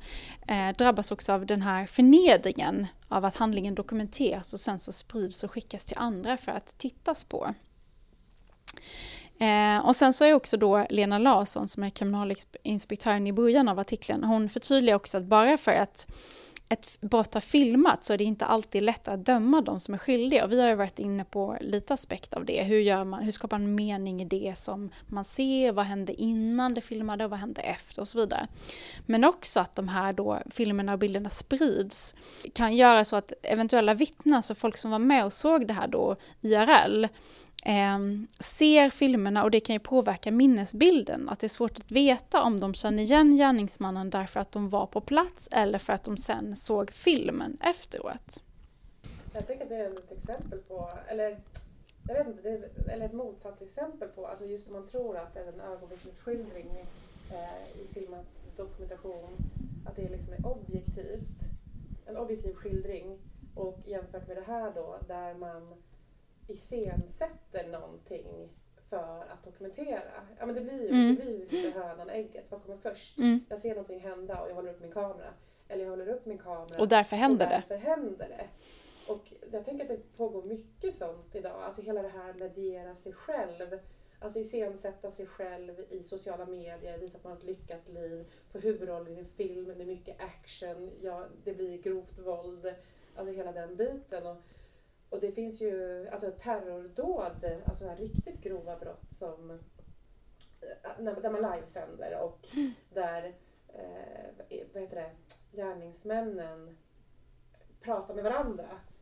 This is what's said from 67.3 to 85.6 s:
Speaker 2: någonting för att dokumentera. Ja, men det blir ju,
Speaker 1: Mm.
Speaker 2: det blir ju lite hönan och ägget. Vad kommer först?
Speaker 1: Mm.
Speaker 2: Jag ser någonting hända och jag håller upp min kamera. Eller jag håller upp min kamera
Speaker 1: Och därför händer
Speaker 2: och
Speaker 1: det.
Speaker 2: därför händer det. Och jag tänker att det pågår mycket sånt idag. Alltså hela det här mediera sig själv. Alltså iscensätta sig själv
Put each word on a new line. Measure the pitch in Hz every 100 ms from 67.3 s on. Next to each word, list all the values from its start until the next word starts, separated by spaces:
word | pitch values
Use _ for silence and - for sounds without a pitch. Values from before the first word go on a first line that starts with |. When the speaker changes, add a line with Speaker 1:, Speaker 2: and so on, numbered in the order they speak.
| - - 185 170
Speaker 2:
någonting | 165 160 165 - 180 175 170 165 _ _ _ _
för | 190 165 170 -
att | -
dokumentera. | 185 - 196 277 294 240 - - - -
Ja, | 240
men |
det | 240
blir | 240 269
ju, | 214
Speaker 1:
Mm. | 254 240 262
Speaker 2:
det |
blir | 262 214
ju | 190
lite | 349 349 190
hönan | 175 165 175
och |
ägget. | 220 214 - -
Vad | 202
kommer | 196 196
först? | 220 196 - -
Speaker 1:
Mm. | 240 233 -
Speaker 2:
Jag | 208
ser | 226
någonting | 214 - 185
hända | 190 185 190 180
och | 170
jag |
håller | 180 180
upp | 175
min | 170
kamera. | 202 202 180 - - _ _ -
Eller | 190
jag | 185
håller | 185 185
upp | 247 226
min | 190
kamera | 180 170 165 -
Speaker 1:
Och | 214
därför | 220 202 208
händer | 269 247 170
Speaker 2:
och |
Speaker 1:
det. | 185 -
Speaker 2:
därför | 202 262
händer | 320 240 190 -
det. | - - - - - - - -
Och | 208 - - -
jag | 220
tänker | 214 285
att | 277
det | 220 - -
pågår | 220 196
mycket | 185 220 - - 381
sånt | - 170 170 -
idag. | 208 185 190
Alltså | 190 208
hela | 208 214
det | 196
här | 190 185
mediera | 185 185 190 190 180 180
sig | 180 196
själv. | - - 285 190 170 180 190 - - _ _
Alltså | 214 220
iscensätta | 220 233 202 196 202 196 196
sig | - 196
själv | - 185 180